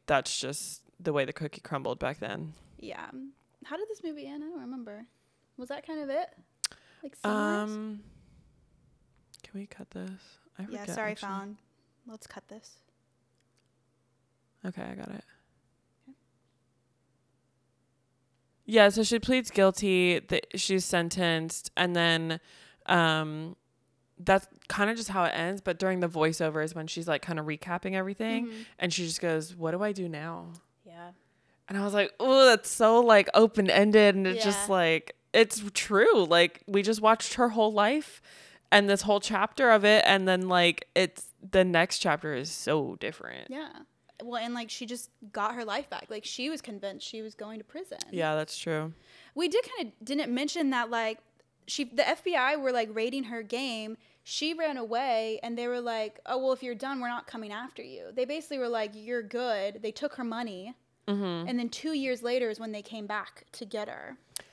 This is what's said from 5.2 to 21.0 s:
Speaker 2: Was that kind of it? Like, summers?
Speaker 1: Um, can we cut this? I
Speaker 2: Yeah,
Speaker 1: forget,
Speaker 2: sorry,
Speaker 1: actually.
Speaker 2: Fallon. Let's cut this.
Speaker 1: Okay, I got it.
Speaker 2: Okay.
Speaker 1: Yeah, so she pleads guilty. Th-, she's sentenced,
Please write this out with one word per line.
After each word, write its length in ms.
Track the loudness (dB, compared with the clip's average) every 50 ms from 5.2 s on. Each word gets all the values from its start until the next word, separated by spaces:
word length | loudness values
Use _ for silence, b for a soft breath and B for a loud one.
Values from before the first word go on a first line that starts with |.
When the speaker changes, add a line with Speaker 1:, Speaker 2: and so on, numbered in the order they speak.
| _ _ _ _ _ _ _
Speaker 2:
Was 140 | -16 -14 -12
that 160 | -12 -12 -10
kind 140 | -10 -10 -8
of 100 | -6 -4
it? 180 | -4 -4 -4 -6 -10 -18 _ _ _ _ -16 b b b b b b b -18
Like, 140 | -18 -14
summers? 540 | -8 -4 -4 -2 0 0 -2 -2 -4 -4 -6
Speaker 1:
Um, 320 | -8 -10 -10 -12 -12 -14 -18 b b b b b b b b b b b b _ _ _ _ _ _ _ _ _ _ _ _ _ -20 -20 -20
can 160 | -18 -16 -16
we 60 | -16
cut 240 | -16 -16 -20 -20 -16 -14
this? 180 | -14 -12 -12 -14 -16 -18 -20 -20 _ _ _ _ -14
I 40 | -14
Speaker 2:
Yeah, 160 | -12 -12 -12
Speaker 1:
forget, 140 | -12 -10 -8
Speaker 2:
sorry, 160 | -6 -6 -6 -8
Speaker 1:
actually. 160 | -8 -8 -10
Speaker 2:
Fallon. 300 | -8 -10 -10 -12 -16 -18 _ _ _ _ _ _ _ _ _
Let's 200 | -20 -20 -20 -20
cut 200 | -20 -20 -20 -20 _
this. 240 | -20 -20 -20 -20 -20 _ _ _ _ _ _ _ _ _ _ _ _ _ _ _ _ _ _ _ _ _ _ _ _ _ _ _ _ _ _ _ _ _ _ _ _ _ -14
Speaker 1:
Okay, 160 | -14 -12 -12 -12
I 120 | -12 -12
got 140 | -14 -14 -14
it. 160 | -14 -16 -18 _ _ _ _ _ _ _ _ _ _ _ _ _ _ _ _
Speaker 2:
Okay. 120 | -20 -20 _ _ _ _ _ _ _ _ _ _ _ _ _ _ _ _ _ _ _ _ _ _ _ _ _ _ _ _ _ _ _ _ _ _ _ _ _ _ _ _ _ _ _ _ _ _ _ _ _ _
Speaker 1:
Yeah, 220 | 4 6 8 8 8
so 140 | 6 4 2
she 160 | 2 0 0
pleads 320 | 2 2 2 2 2 0
guilty. 680 | 2 4 6 6 4 4 2 2 4 4 4 4 2 0
Th-, 240 | 0 -2 -2 -2 -2 -4 -6
she's 300 | -6 -2 0 0 0 0
sentenced, 840 | 0 0 0